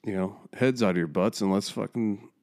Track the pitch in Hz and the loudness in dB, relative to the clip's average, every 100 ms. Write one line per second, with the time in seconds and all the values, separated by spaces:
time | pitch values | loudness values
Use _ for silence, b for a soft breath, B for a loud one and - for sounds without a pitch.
0 | - 95 95 - - - 127 127 107 90 | -2 -2 -2 -6 -18 0 0 4 2 2
1 | 82 82 98 - 98 95 98 - 101 120 | 0 2 0 2 0 0 -2 -6 -6 -2
2 | 110 101 - _ | -2 -4 -10 _